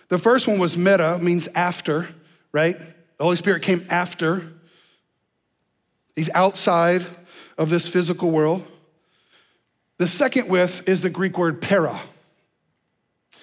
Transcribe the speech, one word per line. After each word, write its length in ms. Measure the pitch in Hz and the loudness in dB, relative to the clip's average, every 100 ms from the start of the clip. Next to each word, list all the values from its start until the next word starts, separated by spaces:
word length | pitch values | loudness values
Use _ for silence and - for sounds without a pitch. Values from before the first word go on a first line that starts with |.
| _ | _
The 100 | 180 | 0
first 280 | 226 254 247 | 2 2 2
one 120 | 208 | 0
was 180 | 175 170 | 0 2
meta, 420 | 185 190 160 175 | 4 4 2 0
means 280 | 175 175 156 | 0 0 -2
after, 540 | 170 180 175 - 151 175 - _ _ _ | -2 -2 -2 -2 -4 -4 -14 _ _ _
right? 260 | 147 165 185 - - _ - | 0 0 -2 -12 -20 _ -4
The 60 | |
Holy 120 | 160 175 | -2 0
Spirit 260 | 180 170 | 0 -2
came 240 | - 180 180 | 0 -2 0
after. 640 | 170 180 - 160 185 165 - _ _ _ _ _ _ _ _ _ _ _ _ _ _ _ | -4 -4 -4 -2 -2 -6 -18 _ _ _ _ _ _ _ _ _ _ _ _ _ _ _
He's 160 | - 160 | -6 -2
outside 720 | 170 190 190 - 170 170 180 180 - - - - - | 2 2 2 2 4 4 2 -2 -12 -20 -20 -12 -4
of 140 | 156 | 0
this 180 | 170 170 | 0 0
physical 420 | 180 175 180 175 | 0 0 0 0
world. 340 | 156 151 185 - - _ _ _ _ _ _ _ _ _ _ _ - | 2 2 0 -6 -20 _ _ _ _ _ _ _ _ _ _ _ -4
The 100 | 175 | -2
second 400 | - 269 262 220 | 0 0 0 2
"with" 400 | 180 180 185 - | 2 2 0 -2
is 140 | 185 | 0
the 80 | 180 | -2
Greek 280 | 175 190 180 | -2 -4 0
word 240 | 170 160 | -2 -2
para. 380 | - 196 147 120 - - _ _ _ _ _ _ _ _ _ _ _ - | 0 0 0 -4 -14 -20 _ _ _ _ _ _ _ _ _ _ _ -20